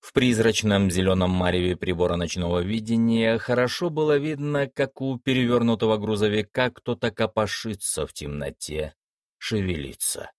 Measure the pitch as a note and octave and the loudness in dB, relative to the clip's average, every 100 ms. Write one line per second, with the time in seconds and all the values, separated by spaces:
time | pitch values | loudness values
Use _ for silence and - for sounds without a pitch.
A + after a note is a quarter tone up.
0 | - - B2+ A2+ A2+ G#2 G#2+ G2+ G2 F2 | -2 0 2 4 2 2 2 2 2 2
1 | F#2+ F#2 F#2 F#2 F2+ F2+ F2+ F2 F2 F2 | 2 4 2 2 2 2 0 -2 -2 0
2 | F2 F2 E2 F#2 F2 F2 F2+ A2+ G#2+ A#2 | 0 0 -2 -4 -2 0 0 -4 -2 0
3 | A#2 A2+ A2+ A2+ - B2 B2 - F3 D3+ | 2 2 2 0 0 0 0 -2 -4 -2
4 | D3+ D3 D3 D3 D3 D3 C#3 - C3+ - | 2 2 0 -4 -2 -2 -2 -2 -4 -2
5 | C3 B2+ - C3 A#2+ A#2+ A#2 A2 A2+ G#2+ | -6 -4 0 2 4 4 2 2 2 2
6 | G#2 G#2+ G#2+ G#2+ G2 - B2+ - - A#2+ | 0 0 2 2 -2 0 -2 -2 -8 -4
7 | A#2+ - A2 - G#2 - A2+ G2+ - - | -4 -2 -2 0 -2 -4 -8 -6 -6 -4
8 | D2 - D2 D2 C#2+ D2 - D2+ D2+ _ | -6 -8 -8 -6 -8 -10 -8 -6 -6 _
9 | _ _ _ _ - A2 F#2 E2 C2+ - | _ _ _ _ -4 -2 0 -2 -6 -6
10 | - - - | -6 -4 -10